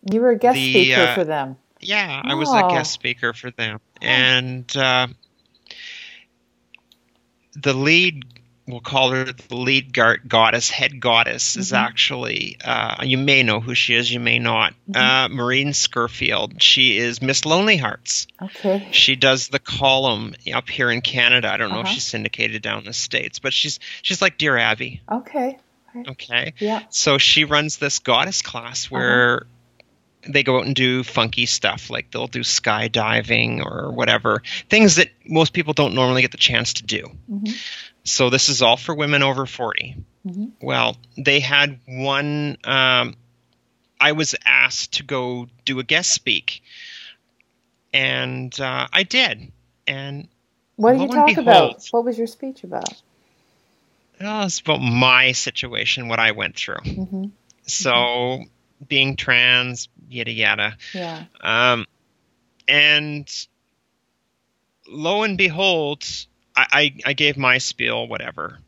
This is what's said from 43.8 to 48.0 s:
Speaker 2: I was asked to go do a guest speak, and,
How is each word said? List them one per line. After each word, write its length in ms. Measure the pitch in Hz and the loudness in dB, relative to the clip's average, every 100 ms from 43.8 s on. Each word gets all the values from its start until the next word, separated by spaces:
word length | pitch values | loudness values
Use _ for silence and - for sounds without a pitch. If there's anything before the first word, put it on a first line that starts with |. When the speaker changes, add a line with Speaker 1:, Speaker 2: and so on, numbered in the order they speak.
| _ _ | _ _
Speaker 2:
I 120 | 147 | 0
was 200 | 156 151 - | 2 -2 -2
asked 500 | - 131 131 - - | 2 2 2 -2 -6
to 100 | - | -8
go 440 | 143 139 127 123 120 _ | -6 -6 -4 -6 -10 _
do 140 | - 131 | -8 -6
a 60 | |
guest 260 | 123 156 180 | 0 0 0
speak, 540 | - - 98 - - _ - - - - - _ _ _ _ _ _ _ | -2 -2 -4 -4 -10 _ -20 -20 -20 -20 -20 _ _ _ _ _ _ _
and, 640 | 139 | -2